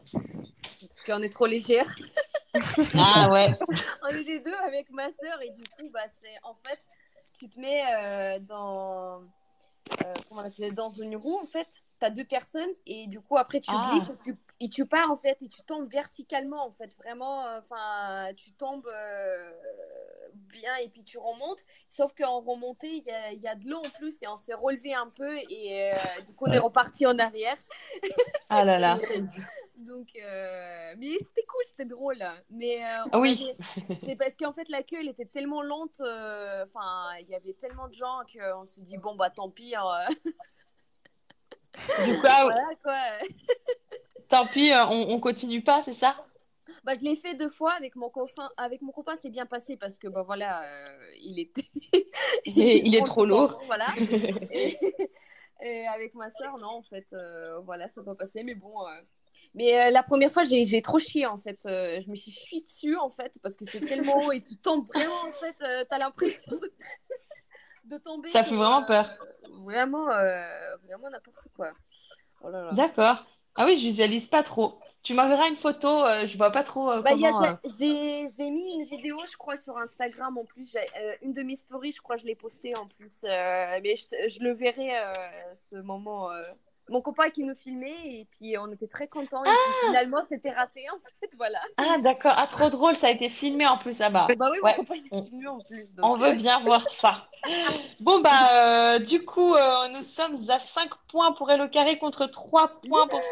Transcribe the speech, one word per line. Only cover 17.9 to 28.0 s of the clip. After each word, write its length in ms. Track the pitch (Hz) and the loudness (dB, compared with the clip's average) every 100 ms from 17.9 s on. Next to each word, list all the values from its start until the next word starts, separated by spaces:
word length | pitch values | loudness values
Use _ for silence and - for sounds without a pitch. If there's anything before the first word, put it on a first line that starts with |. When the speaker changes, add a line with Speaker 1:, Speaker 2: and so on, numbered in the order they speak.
| 208 202 196 190 196 | -8 -8 -8 -10 -12
Speaker 1:
tu 140 | _ | _
tombes, 340 | - 269 277 240 | -12 -10 -10 -12
euh, 640 | 214 208 202 196 180 175 170 113 104 80 64 50 50 - | -12 -10 -8 -6 -8 -10 -16 -16 -16 -16 -16 -18 -20 -20
bien 400 | 208 196 226 220 254 | -20 _ -14 -8 -6
et 60 | 240 | -8
puis 140 | 233 | _
tu 140 | 202 240 | -20 -12
remontes. 420 | 220 233 302 381 _ _ _ | -10 -8 -10 -10 _ _ _
Sauf 220 | - 285 | -4 -4
qu'en 260 | - 269 247 | -2 -4 -2
remontée, 560 | 233 240 247 247 311 320 | -6 -8 -8 -12 -10 -10
il 80 | |
y 60 | 247 | -10
a, 220 | 226 214 | -10 -10
il 80 | 208 | -10
y 80 | 220 | -10
a 60 | |
de 140 | 208 233 | -10 -10
l'eau 100 | 320 | -10
en 120 | 294 - | -10 -12
plus 240 | 311 302 | -14 -12
et 60 | 208 | -14
on 80 | 214 | -14
s'est 180 | - | -12
relevé 400 | 226 269 262 277 | -6 -4 -4 -6
un 140 | 254 233 | -8 -8
peu 220 | - 277 302 247 | -10 -10 -10 -12
et, 400 | 220 202 196 196 | -12 -10 -4 -2
euh, 40 | 190 185 180 - | -2 -4 -6 -14
du 80 | |
coup, 100 | - 269 | -6 0
on 60 | |
est 40 | 254 | 2
Speaker 3:
Ouais. 20 | |
Speaker 1:
reparti 460 | 226 254 240 - 269 | 2 2 0 2 2
en 120 | 240 | 4
arrière. 380 | 226 220 220 285 - 587 - 440 | 0 -2 -6 -6 -10 -20 -18 -10